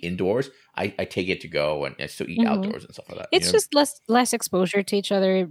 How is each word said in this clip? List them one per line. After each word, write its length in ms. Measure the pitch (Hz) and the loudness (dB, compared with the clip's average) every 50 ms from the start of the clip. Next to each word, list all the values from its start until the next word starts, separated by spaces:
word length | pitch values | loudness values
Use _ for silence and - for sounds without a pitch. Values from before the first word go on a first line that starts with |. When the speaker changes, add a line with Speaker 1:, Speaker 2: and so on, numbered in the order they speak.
| - | -6
Speaker 1:
indoors, 440 | 87 90 90 98 92 104 123 139 135 - _ _ _ - | -6 -2 0 0 2 2 0 0 -4 -8 _ _ _ -8
I, 180 | - 98 101 95 | -4 -4 -4 -4
I 80 | - 95 | -4 -6
take 240 | - - - 92 92 | -4 -2 -4 -2 -2
it 120 | 90 - | -2 -4
to 80 | - 80 | -4 -6
go 360 | 80 73 73 76 76 73 71 | -2 0 0 0 0 -2 -4
and 120 | 69 69 - | -6 -6 -8
I 80 | 69 | -10
still 220 | 73 - - - - | -10 -8 -8 -8 -6
eat 80 | - - | 0 0
Speaker 2:
Mm-hmm. 80 | 226 226 220 | 2 2 2
Speaker 1:
outdoors 320 | 202 190 202 - - - | 0 -2 -4 -6 -8 -12
and 100 | - - | -16 -20
stuff 120 | - - - | -20 -18 -16
like 100 | - - | -14 -12
that, 100 | - - - | -8 -2 0
you 40 | 370 | 0
Speaker 2:
It's 80 | - | 2
Speaker 1:
know? 60 | - - | 4 2
Speaker 2:
just 220 | 440 - - - | 2 2 4 4
less, 260 | 285 294 - - - _ | 2 2 2 0 -8 _
less 260 | - 226 247 247 233 - | 2 4 4 4 2 0
exposure 520 | 233 - - - 180 185 175 - 202 196 | -4 -4 -2 0 2 2 2 2 0 0
to 120 | - - | 0 0
each 140 | 202 190 - | -2 0 2
other 380 | 202 196 190 190 190 190 185 165 | 0 2 4 4 4 2 2 0